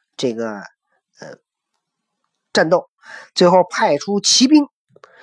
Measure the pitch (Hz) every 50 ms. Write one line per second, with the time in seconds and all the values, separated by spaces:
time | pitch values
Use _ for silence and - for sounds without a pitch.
0 | _ _ _ - - 123 110 113 117 110 107 101 90 - _ _ _ _ _ _
1 | _ _ _ _ 80 - - - _ _ _ _ _ _ _ _ _ _ _ _
2 | _ _ _ _ _ _ _ _ _ _ - 208 175 160 180 160 - _ _ _
3 | _ - - - - - _ - 190 175 185 185 175 - - - - 175 147 143
4 | - 196 202 202 202 - - - 254 262 311 302 285 - _ _ _ _ _ _
5 | - _ _ -